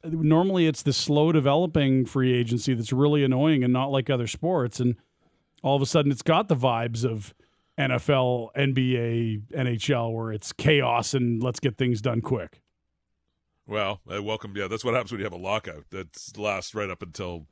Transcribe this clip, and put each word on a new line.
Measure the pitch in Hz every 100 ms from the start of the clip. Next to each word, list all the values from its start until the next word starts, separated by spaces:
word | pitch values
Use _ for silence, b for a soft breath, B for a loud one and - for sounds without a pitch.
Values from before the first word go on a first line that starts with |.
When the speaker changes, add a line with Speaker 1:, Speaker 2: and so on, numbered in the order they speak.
Speaker 1:
Normally, | 165 160 156 156 190 185 160
it's | 143
the | 143
slow | 127 - 147 160
developing | 160 139 147 180 156 135 131
free | 120 135 127
agency | 120 117 120 135
that's | 120 110
really | 127 147 147
annoying | 135 131 156 147
and | 123
not | 127 135
like | 139 127
other | 131 117
sports. | - 165 180 120 -
And | 123 117 _ _ _ _ _ _
all | 131 139
of |
a | 135
sudden, | 170 143
it's | 135
got | - 165 214
the | 139
vibes | 127 117 120 113
of | 120 113 101 - _ _ _ -
N | 135
F | 123 -
L, | 135 127 123 113 135
N | 143
B | 131 127 123
A, | 117 117 113 107 107 147
N | 127
H | 113 -
L, | 127 117
where | 113 113
it's | 107 -
chaos | - 151 147 123 117 -
and | 135 120 113
let's | 123 113
get | 135 107
things | 127 117
done | 117 117
quick. | - 120 80 - _ _ _ _ _ _ _ _ _ _ -
Speaker 2:
Well, | 107 98 101 -
uh, | 98
welcome. | 104 110 107 101
Yeah, | 95
that's | 110
what | 123
happens | 120 110
when | 117
you |
have | 98
a | 90
lockout. | 92 107 95 78 -
That | 95 85 - - 107
lasts | 104 95 -
right | 110 101
up | 92
until | 90 78 90 85 76